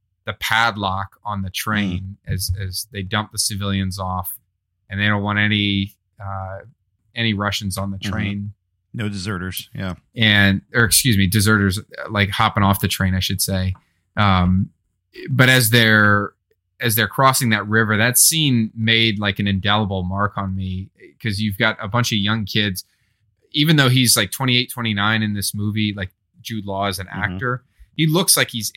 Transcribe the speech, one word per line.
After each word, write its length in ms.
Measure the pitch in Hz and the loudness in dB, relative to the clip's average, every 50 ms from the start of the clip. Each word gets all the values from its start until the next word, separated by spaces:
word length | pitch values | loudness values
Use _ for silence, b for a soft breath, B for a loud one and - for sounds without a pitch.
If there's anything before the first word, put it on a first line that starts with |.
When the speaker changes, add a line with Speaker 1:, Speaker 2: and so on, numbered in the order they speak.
| _ _ _ _ - | _ _ _ _ -12
Speaker 1:
the 80 | 113 104 | -12 -10
padlock 840 | - - - 113 110 117 117 101 104 101 95 95 95 95 - _ _ - | -8 -4 -2 0 2 2 2 0 -2 -4 -4 -4 -4 -8 -10 _ _ -10
on 180 | 107 104 101 95 | -8 -6 -6 -6
the 60 | 92 | -6
train 640 | - - - 110 107 104 101 95 87 92 95 95 98 - _ - | -6 -8 -4 -2 -2 -2 -2 -2 -4 -6 -6 -10 -14 -12 _ -6
Speaker 2:
Mm. 60 | 98 | -6
Speaker 1:
as, 180 | 92 - - - 95 | -4 -4 -4 -6 -6
as 280 | 98 92 90 - - - | -6 -8 -8 -10 -12 -10
they 120 | - 101 95 | -10 -10 -6
dump 280 | 90 110 107 107 101 | -4 -4 -4 -4 -4
the 60 | - 107 | -4 -4
civilians 600 | - - 107 95 101 101 98 98 98 95 92 98 | -4 -4 -4 -4 -4 -2 -2 -2 -2 -4 -4 -6
off, 380 | 95 92 90 92 90 - - - _ _ _ _ _ _ _ _ _ - | -6 -6 -6 -6 -6 -8 -12 -14 _ _ _ _ _ _ _ _ _ -10
and 100 | 98 98 | -6 -2
they 60 | 104 107 | 0 0
don't 140 | 107 104 101 | 0 0 0
want 160 | 104 104 104 | -2 0 0
any, 540 | 104 104 104 104 101 101 101 98 98 98 - _ _ _ _ - | 0 2 2 2 2 2 0 0 -2 -4 -6 _ _ _ _ -16
uh, 400 | 101 98 98 98 95 95 95 98 - 113 - _ _ _ _ _ _ _ - | -12 -10 -10 -10 -10 -10 -12 -14 -16 -20 -20 _ _ _ _ _ _ _ -6
any 180 | 120 113 113 104 | -2 0 0 0
Russians 440 | 98 104 104 101 - 110 98 87 98 | 0 0 -2 -2 -4 -4 -6 -4 -4
on 140 | 98 98 | -4 -6
the 60 | 98 95 | -6 -8
Speaker 2:
Mm-hmm. 140 | 95 104 | -6 -6
Speaker 1:
train. 420 | 95 110 107 104 101 101 101 104 - _ _ _ _ _ _ _ - | -4 -4 -4 -4 -4 -6 -8 -10 -12 _ _ _ _ _ _ _ -8
Speaker 2:
No 160 | 120 113 107 | -6 -6 -6
deserters, 600 | 101 101 90 107 104 87 87 92 87 - - - - | -6 -6 -6 -6 -6 -6 -6 -8 -8 -10 -12 -12 -12
yeah. 200 | - 98 92 90 - _ _ - | -10 -8 -8 -8 -10 _ _ -2
Speaker 1:
And, 460 | 123 113 107 104 104 101 98 98 98 - _ - | 2 4 6 6 6 6 6 4 2 -2 _ 0
or 100 | 123 117 | 2 2
excuse 320 | 101 - - - 135 110 98 | 2 0 0 0 2 2 4
me, 100 | 98 87 | 2 2
deserters, 500 | 90 110 98 107 110 104 98 98 92 104 | 2 2 4 4 4 4 4 2 0 -2
uh, 300 | - _ - - 69 76 | -6 _ -14 -14 -10 -4
like, 200 | 110 104 101 98 | -2 0 0 0
hopping 340 | 98 - 113 107 - 110 101 | 0 0 0 0 2 2 2
off 160 | 98 98 - | 2 2 2
the 80 | - 95 | 0 -2
train, 260 | - - 98 92 92 | -2 0 0 0 0
I 60 | 92 | 0
should 220 | 92 - 98 90 | -2 -2 -4 -4
say. 320 | - - 98 92 92 92 95 b b b b b b _ - | -4 -2 -2 -2 -2 -2 -4 b b b b b b _ -2
Um, 540 | - 104 101 95 92 90 90 185 190 202 - _ _ _ _ _ _ _ _ - - - - | 0 2 4 4 4 4 4 4 2 0 -2 _ _ _ _ _ _ _ _ -18 -14 -10 -2
but 200 | 131 120 127 123 | 2 4 4 6
as 200 | 131 127 120 107 | 6 4 4 4
they're, 640 | 117 120 113 110 110 107 104 104 101 104 101 - - _ _ _ _ _ _ _ _ - | 4 4 6 6 6 6 6 6 4 2 0 -4 -8 _ _ _ _ _ _ _ _ -6
as 160 | 127 120 107 | -4 -2 0
they're 120 | 117 110 98 | 0 0 0
crossing 420 | - - 135 135 127 - 135 117 | 2 2 4 4 4 2 2 0
that 180 | 110 104 101 104 | 0 0 0 2
river, 300 | 107 113 113 107 107 101 | 2 2 2 4 2 2
that 200 | 110 123 127 - | 2 2 2 2
scene 540 | - - - 160 156 143 127 117 110 107 - | 2 2 2 2 2 4 4 2 2 0 -2
made, 440 | 113 110 113 113 113 113 113 104 101 | -2 0 2 4 4 4 2 2 0
like, 200 | 104 101 98 - | 0 -2 0 0
an 80 | 101 101 | 0 0
indelible 560 | 98 95 90 101 104 104 107 92 98 92 90 | 0 0 2 2 2 2 0 0 -2 -4 -4
mark 340 | 90 95 98 101 101 - - | -4 -2 -2 -2 -2 -2 -4
on 180 | 98 98 95 | -6 -4 -4
me, 340 | 95 95 95 92 92 95 - _ _ 101 87 73 _ | -4 -4 -6 -6 -8 -8 -12 _ _ -20 -20 _ _
'cause 180 | - 117 101 95 | -6 -4 -4 -2
you've 180 | 107 107 101 - | -2 -2 -2 0
got 200 | 120 110 107 - | 0 0 0 -2
a 60 | 113 101 | -6 -4
bunch 240 | 101 120 120 - 120 | -2 -2 0 0 0
of 40 | 107 | 0
young 260 | 98 104 110 113 104 | 0 0 0 -2 -2
kids, 400 | 98 - 110 104 104 92 - - _ _ _ _ _ _ _ _ _ _ _ _ _ | -2 -2 0 0 0 -2 -6 -10 _ _ _ _ _ _ _ _ _ _ _ _ _
even 240 | - 147 147 160 165 | -2 2 2 4 6
though 140 | 147 139 127 | 6 6 6
he's, 260 | 127 131 127 110 - 117 | 4 4 4 4 4 2
like, 140 | 107 92 | 0 0
twenty-eight, 400 | - - 135 127 123 123 127 - | -2 -4 -2 0 0 0 0 -2
twenty-nine 500 | - 127 117 110 107 101 101 107 110 110 110 | -6 -6 -4 -4 -2 0 0 0 0 0 0
in 100 | 107 104 | -2 -2
this 200 | 101 95 - - | -4 -4 -6 -4
movie, 400 | 104 104 104 104 110 107 104 101 | -4 -4 -2 -2 -2 -2 -2 -2
like, 180 | 104 92 90 _ _ _ _ _ _ | -4 -8 -12 _ _ _ _ _ _
Jude 240 | - - 117 110 98 | -14 -10 -10 -10 -8
Law 220 | 101 98 95 101 101 | -6 -6 -4 -4 -4
is 100 | 92 95 | -4 -6
an 80 | 95 92 | -8 -10
Speaker 2:
Mm-hmm. 260 | 98 95 104 104 90 | -8 -6 -6 -6 -4
Speaker 1:
actor, 300 | 95 131 123 123 127 _ _ _ - - _ _ | -4 -4 -4 -6 -6 _ _ _ -20 -20 _ _
he 120 | - 156 160 | 0 0 2
looks 280 | 151 175 185 - - 151 | 2 2 2 2 2 2
like 140 | 127 - | 2 0
he's 200 | - 117 104 - - | -2 -6 -8 -8 -8